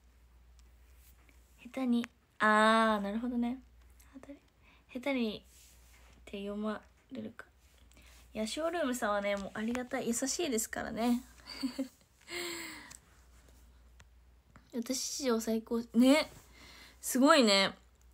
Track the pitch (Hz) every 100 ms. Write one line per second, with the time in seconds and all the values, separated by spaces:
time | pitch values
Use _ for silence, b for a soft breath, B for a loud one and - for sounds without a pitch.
0 | _ _ _ _ - - - - - -
1 | - - _ - _ - 240 262 247 240
2 | 240 _ _ - 214 214 220 220 220 214
3 | 196 226 247 240 240 262 - - - -
4 | - 262 - 285 _ _ b b _ 247
5 | 285 262 220 185 - b b b b b
6 | b b - 202 202 208 214 208 - _
7 | _ 247 214 - - _ _ _ - b
8 | b b b 214 220 302 330 339 269 247
9 | 214 208 202 202 196 214 220 247 247 262
10 | - 233 269 - 320 226 - - - -
11 | 240 247 - - - - 254 269 262 -
12 | _ _ B 349 349 339 330 311 B B
13 | _ - - - - - - - - -
14 | - _ _ _ _ - - 247 233 262
15 | - - 262 226 226 226 - 233 233 226
16 | 262 302 - - B B B B B B
17 | - 247 285 311 214 196 190 - _ _
18 | -